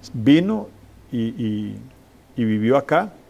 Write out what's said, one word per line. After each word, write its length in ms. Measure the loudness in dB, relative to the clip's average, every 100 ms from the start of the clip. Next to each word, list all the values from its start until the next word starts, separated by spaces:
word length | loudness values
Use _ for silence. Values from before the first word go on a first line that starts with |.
| -10
vino 560 | 0 2 2 0 -4 -6 -16 -20 -20 -8
y, 160 | -4 -4
y, 480 | -4 -4 -4 -6 -10 -14 -20 -20 -20 _ -2
y 80 |
vivió 320 | 0 2 4 4
acá 360 | 4 2 2 -8 -20